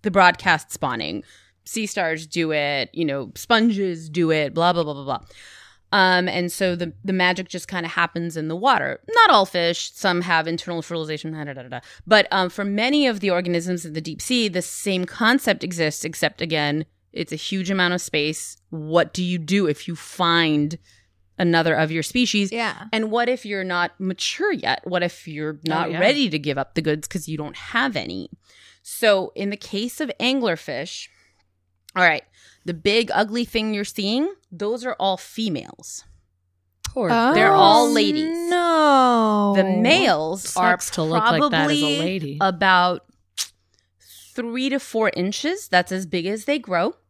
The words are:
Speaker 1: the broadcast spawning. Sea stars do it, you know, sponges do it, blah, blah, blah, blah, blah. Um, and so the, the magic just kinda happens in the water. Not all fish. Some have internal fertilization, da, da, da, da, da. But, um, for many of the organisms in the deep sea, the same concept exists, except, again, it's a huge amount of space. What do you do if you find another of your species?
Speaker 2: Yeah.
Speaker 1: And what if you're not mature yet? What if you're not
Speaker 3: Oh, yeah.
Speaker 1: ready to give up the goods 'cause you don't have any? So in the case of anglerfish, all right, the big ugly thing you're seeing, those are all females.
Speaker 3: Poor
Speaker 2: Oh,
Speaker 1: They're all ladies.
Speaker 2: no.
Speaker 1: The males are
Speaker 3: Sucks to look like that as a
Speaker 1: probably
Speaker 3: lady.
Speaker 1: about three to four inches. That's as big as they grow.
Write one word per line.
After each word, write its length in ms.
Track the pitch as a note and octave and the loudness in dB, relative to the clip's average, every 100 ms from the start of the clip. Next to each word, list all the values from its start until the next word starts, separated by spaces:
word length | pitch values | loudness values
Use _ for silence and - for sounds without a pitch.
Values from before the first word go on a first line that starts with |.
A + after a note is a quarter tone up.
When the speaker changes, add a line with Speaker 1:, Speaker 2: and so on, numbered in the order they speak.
Speaker 1:
the 60 | G#3+ | 2
broadcast 600 | F#3 F3+ F3 F#3+ D#3+ - | 6 6 6 2 0 0
spawning. 520 | - C#3 A#2 D#2 G2 - - _ _ - | -6 -4 -4 -6 -8 -12 -20 _ _ -10
Sea 200 | A3+ G#3+ | -6 -4
stars 400 | G#3 E3 D#3+ D#3 | -2 -2 -2 -4
do 280 | E3+ D#3+ | -2 0
it, 360 | D3+ C#3+ C#3+ B2+ | 0 0 -2 -4
you 100 | - | -4
know, 300 | D#3+ C#3 A#2 - | -2 -4 -8 -14
sponges 720 | - A#3 A#3 G3+ F#3+ E3 D#3+ | 0 2 4 0 -4 -6 -6
do 220 | D#3 D#3+ | 0 2
it, 220 | D#3 C#3+ | 2 0
blah, 180 | D#3 E3+ | 0 2
blah, 120 | E3+ D3+ | 2 -2
blah, 80 | |
blah, 100 | C#3+ | -6
blah. 160 | C#3 C3 - - - - - _ _ | -6 -6 -8 -20 -20 -20 -20 _ _
Um, 380 | G3+ F#3 F3+ F3+ | 2 4 4 0
and 200 | F3+ F3 | -2 -4
so 280 | - F#3+ F3 | -2 -2 -2
the, 160 | E3+ - | -6 -8
the 80 | F#3+ | -4
magic 380 | F#3+ F3+ F#3 F3+ | 0 2 0 -6
just 180 | F#3 - | -10 -8
kinda 220 | F#3 E3 | -8 -6
happens 480 | - E3+ F3 E3+ D#3+ | -2 -2 -2 -6 -6
in 100 | D#3 | -6
the 80 | E3 | 2
water. 460 | B3 B3+ C3+ - - A#4 | 4 4 0 -6 -2 4
Not 140 | A4 | 8
all 160 | A#3 F#3+ | 6 4
fish. 460 | F3+ E3+ E3+ - | 0 0 -2 -8
Some 280 | - G3 F3 | -2 0 0
have 260 | F3 E3 D#3+ | 2 0 0
internal 340 | E3 - E3+ | -6 -6 -8
fertilization, 520 | D#3+ E3+ D#3 D3+ D#3+ | -6 -8 -6 -8 -8
da, 100 | D#3 | -10
da, 80 | D3 | -12
da, 120 | C3+ | -12
da, 40 | B2 | -12
da. 100 | B2 - - - | -12 -14 -20 4
But, 240 | G#3 G3 | 4 6
um, 180 | F#3+ F3+ | 0 0
for 140 | - | -4
many 420 | G3 G3+ A#3+ D4 C4+ | -4 -2 0 2 2
of 140 | G#3+ | 0
the 100 | G3 | 0
organisms 540 | F3 F3 F3 F3 F3+ E3 | 0 0 -2 -2 -6 -6
in 60 | |
the 80 | D#3 | -8
deep 200 | D#3+ D3+ | -8 -10
sea, 260 | - B3 G#3+ | -2 0 0
the 140 | F3+ | -2
same 420 | - - G3+ F#3 | -6 -8 -4 -4
concept 580 | F3+ - A3+ C4+ - G3 | -4 -2 0 2 0 -2
exists, 440 | - E3+ D#3 - D#3 | -4 -2 -2 -2 -10
except, 360 | - D#3 - | -2 -4 -2
again, 440 | E3 D#3 D3 D3+ D#3 _ _ | -4 -2 0 -2 -6 _ _
it's 220 | - D#3+ | -10 -8
a 40 | D#3 | -8
huge 320 | - G3 F#3 | -6 -6 -2
amount 240 | F#3+ F3 | 0 0
of 80 | F3 | 0
space. 540 | - D#3 D3+ D3+ - - _ | -2 -2 -2 -4 -10 -16 _
What 440 | E3 D3+ E3+ D#3+ | -12 0 2 2
do 80 | - F3+ | -2 -2
you 120 | F3+ | -4
do 280 | D#3 G3 F3 | 0 2 2
if 220 | D3 - | -2 -8
you 60 | E3 | -12
find 800 | - - F3 E3+ E3 D3+ D3 E3 _ _ _ _ _ - | -14 -2 2 4 4 2 0 -4 _ _ _ _ _ -2
another 340 | F3 E3+ E3 C#3+ | 2 4 4 2
of 160 | D#3+ | 0
your 100 | D#3+ | -2
species? 480 | D3+ B3 B3 G#3 G3 | -2 0 2 2 0
Speaker 2:
Yeah. 340 | A3+ A3+ - A3 | -2 -6 -6 -4
Speaker 1:
And 200 | A3 A3 | -4 0
what 180 | A#3 A#3+ | 0 0
if 160 | B3 G#3 | -2 -4
you're 180 | G3 | -6
not 280 | F#3 F3 E3+ _ | -4 -2 -2 _
mature 520 | F#3+ F#3 - - G4+ | -6 -4 -6 -2 -2
yet? 300 | F#4 - B2+ - | 0 -2 -2 -2
What 180 | F3+ | -2
if 240 | F3 - - | -2 -6 -14
you're 320 | D3 D3+ D3+ D#3+ | -8 -8 -6 -4
not 220 | D#3+ D#3 | -2 -2
Speaker 3:
Oh, 40 | |
yeah. 80 | D#3+ | 2
Speaker 1:
ready 300 | F#3+ D4 A3+ | 2 4 0
to 100 | D#3 | -2
give 180 | D3 C#3 | -2 -4
up 160 | C3+ - | -4 -4
the 60 | |
goods 260 | D#3 D#3 - | -2 -4 -6
'cause 200 | F#3 D#3 | -10 -8
you 100 | D#3 | -8
don't 180 | D3+ - | -10 -12
have 400 | - A#3 C4+ F3+ | -4 -2 0 -4
any? 340 | - F#2 - - _ _ - _ | -6 -10 -10 -16 _ _ -20 _
So 500 | - - A3+ G3 F#3 - | -16 2 4 4 0 -4
in 160 | G3+ | -6
the 60 | G#3 | -6
case 440 | - G3+ A#3+ - | -8 -6 -6 -6
of 100 | D4 - | -6 -2
anglerfish, 880 | B3 C4+ A#3 E3 - B2+ D#3+ - - _ _ _ _ _ _ _ - F#3 | 0 0 0 -2 -6 -8 -8 -12 -18 _ _ _ _ _ _ _ -10 2
all 60 | |
right, 200 | F3+ D3+ _ _ - _ F3 | 4 4 _ _ -20 _ -10
the 80 | |
big 380 | E3+ G3+ A3 A3 | -2 2 2 2
ugly 320 | - G#3+ A#3 A#3+ | 0 0 -2 -2
thing 280 | A3+ A3 | -2 -2
you're 100 | G#3 G#3 | -4 -6
seeing, 480 | - G3+ A#3+ E4 G4 _ | -4 -2 0 -2 -6 _
those 320 | F3 G#3 A#3+ B3 | -8 -6 -4 -6
are 100 | - | -2
all 160 | G3 F#3 | -2 -2
females. 840 | - - A3 D3 - - - - _ _ _ _ _ _ _ _ - | -6 -6 -4 -4 -8 -18 -18 -18 _ _ _ _ _ _ _ _ -8
Speaker 3:
Poor 200 | C4 F#3 | -4 0
Speaker 2:
Oh, 220 | A#3 A#3+ D#4 | 2 4 4
Speaker 1:
They're 160 | - | 6
all 400 | - G3 A3 B3 | 8 8 8 6
ladies. 440 | D4 G#3 D4+ D#4 E4+ E4+ | 4 2 0 -2 -4 0
Speaker 2:
no. 1040 | F4 E4+ D#4+ D4+ C4+ B3+ A#3+ A3 G#3 G3+ G3 | 0 2 4 6 6 6 4 2 2 2 2
Speaker 1:
The 80 | |
males 920 | F#3+ G3+ A#3 E4+ D#4+ D#3 D#3 F#3+ - - | 2 2 4 6 4 2 0 -4 -4 2
are 140 | F3+ | 2
Speaker 3:
Sucks 160 | F3+ - | 2 -2
to 120 | - | -4
look 180 | D#3 E3 | 0 2
like 160 | A#3 - D4 | 2 4 4
that 180 | - D4+ | 2 2
as 60 | D4 | 2
a 20 | |
Speaker 1:
probably 200 | D4 C#4+ | 2 0
Speaker 3:
lady. 380 | D4 F#3+ C#3 C#3+ | -2 -4 -6 0
Speaker 1:
about 600 | G3 F3+ F#3+ F#3 F3+ F3+ _ _ _ - - _ _ _ _ _ | 0 2 4 6 4 0 _ _ _ -10 -10 _ _ _ _ _
three 720 | _ - - - A#3 A#3+ C4+ | _ -20 -14 -8 -6 -4 -2
to 100 | C4+ | -4
four 320 | - A3+ A3 - | -4 -2 0 0
inches. 520 | F3+ - D4+ F#4+ - | -4 -2 -4 -6 0
That's 240 | F3+ F3+ | 0 0
as 140 | F#3 F3+ | -6 -4
big 200 | F3+ F3 | -4 -4
as 200 | G#3+ G#3 | -6 -2
they 120 | D4 | -4
grow. 360 | A3 F3 G3 - | 0 -2 -2 -4